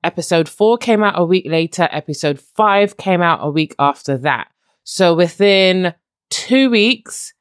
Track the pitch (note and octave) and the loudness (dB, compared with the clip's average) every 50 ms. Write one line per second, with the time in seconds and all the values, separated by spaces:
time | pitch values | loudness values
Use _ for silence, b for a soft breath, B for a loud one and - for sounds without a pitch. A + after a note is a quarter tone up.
0 | - E3+ - - E3 - F3+ E3 E3 - - - G#3 G#3+ A#3 A#3 - - A3+ G#3 | -6 -6 -6 -6 -4 -2 0 0 0 -2 -2 0 2 2 2 0 0 0 2 2
1 | G#3+ G3+ - - F3 E3 F#3 F#3 F3+ E3 E3 E3 E3 D#3+ - - F3 - - D3+ | 2 0 0 0 0 2 0 0 0 -2 -2 -2 -2 -2 -2 -2 -2 -2 -2 -6
2 | - - D3 - - D3 D3 C3+ - _ _ - A3 G#3 G3 G3+ G3+ G3+ - - | -8 -8 -10 -4 -2 -4 -4 -4 -10 _ _ 0 2 2 4 2 2 0 -2 -8
3 | - G3 F#3 F3 F3 E3+ D#3+ - - D3+ C#3+ D#3 D#3 - - - C#3+ C#3+ C#3+ - | -4 -2 0 0 2 0 0 -2 -4 -4 -2 -2 -4 -4 -2 0 0 0 0 -2
4 | - - C#3 B2 B2+ D3 C3 A2+ E2 _ _ _ _ _ _ _ _ - - - | -6 -6 -6 -2 -2 -2 -2 -2 -6 _ _ _ _ _ _ _ _ -14 -2 0
5 | F#3+ F3 E3+ D#3+ F3 E3 - - G3+ G3+ G3 F#3+ F#3+ F#3 F#3 F#3 F#3 F3 E3+ _ | 2 2 4 2 0 -2 0 0 2 4 4 4 4 2 2 0 -2 -4 -6 _
6 | _ _ _ _ _ _ - - - - B3+ C4 C4+ C4 A#3 G#3+ G#3 A#3 C4 - | _ _ _ _ _ _ -10 -10 -4 0 2 2 2 4 4 2 2 2 0 -2
7 | _ - - - - - _ _ | _ -16 -14 -14 -14 -14 _ _